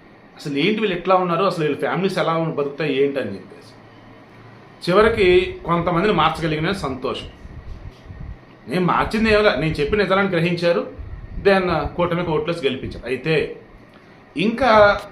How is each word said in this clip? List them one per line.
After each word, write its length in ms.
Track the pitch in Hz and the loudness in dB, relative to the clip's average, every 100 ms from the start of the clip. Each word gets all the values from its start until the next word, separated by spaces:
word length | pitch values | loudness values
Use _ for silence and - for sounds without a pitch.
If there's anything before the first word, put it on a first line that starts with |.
| - - - - | -20 -20 -20 -14
అసలు 220 | 151 139 | -6 0
ఏంటి 220 | 175 220 | 0 0
వీళ్ళు 180 | 208 180 | -2 -2
ఎట్లా 180 | 190 185 | 2 2
ఉన్నారు, 280 | 185 165 | 2 0
అసలు 200 | 190 160 | 0 0
వీళ్ళ 140 | 151 - | -2 -2
ఫ్యామిలీస్ 400 | 127 147 190 180 | -2 -2 -2 0
ఎలా 160 | 156 | 0
ఉం-, 220 | 165 160 143 | 0 -2 -2
బతుకుతాయి 480 | 139 - 151 131 | -4 -4 -2 0
ఏంటి 160 | 143 135 | 0 -2
అని 140 | 110 | -6
చెప్పేసి 400 | 95 - - - - - - - - - - - - - - - | -8 -14 -20 -20 -20 -20 -20 -20 -20 -20 -20 -20 -20 -20 -8 0
చివరికి 640 | 190 220 226 185 180 185 - 156 | 4 4 4 4 4 2 -4 -4
కొంతమందిని 480 | 170 170 165 208 | -2 0 0 2
మార్చగలిగిన 580 | 170 156 - 160 151 170 | 2 2 0 -4 -2 -2
సంతోషం. 560 | 196 139 127 123 104 - - - - - - - - - - - - - - - | -4 -6 -6 -6 -8 -10 -16 -18 -16 -16 -16 -16 -18 -18 -16 -14 -16 -20 -20 -6
నేను 180 | 165 175 | -2 2
మార్చింది 480 | 120 - 220 220 | 2 0 0 4
ఏమలా, 220 | 208 208 - | 4 4 2
నేను 180 | 160 | 0
చెప్పిన 280 | 151 143 208 | 0 0 0
నిజాలను 260 | 185 190 196 | 2 2 2
గ్రహించారు, 800 | 170 170 175 175 190 - - - - - - | 0 0 0 0 0 -2 -10 -14 -14 -12 0
then 440 | 196 190 180 160 143 - | 2 4 2 0 -2 -2
కూటమికి 340 | 170 170 175 | 0 0 0
ఓట్లేసి 300 | 151 156 165 | -2 -2 -2
గెలిపించారు. 460 | 135 120 110 - 117 | -2 -2 -6 -10 -6
అయితే 540 | 127 156 151 - - - - - - - - - 139 | -4 0 0 0 -6 -18 -20 -20 -20 -20 -20 -10 -2
ఇంకా 640 | 208 233 254 220 208 196 - | -2 2 4 6 6 4 -4